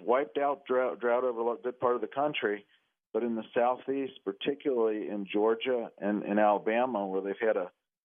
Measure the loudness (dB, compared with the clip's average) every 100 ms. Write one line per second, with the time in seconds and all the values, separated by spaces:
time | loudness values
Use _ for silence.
0 | 2 2 2 0 -2 -2 0 0 0 0
1 | 0 2 2 0 -2 -2 -6 0 0 0
2 | -2 -2 -2 0 -2 -2 -8 _ _ _
3 | _ -2 -2 -4 -2 0 2 0 -4 -4
4 | -4 -6 -8 -4 -4 -2 -2 2 2 0
5 | -4 -6 -2 2 2 2 0 -2 -4 -4
6 | -2 -2 0 4 4 4 2 0 0 -2
7 | -2 -2 -4 -2 0 0 -2 _ _ _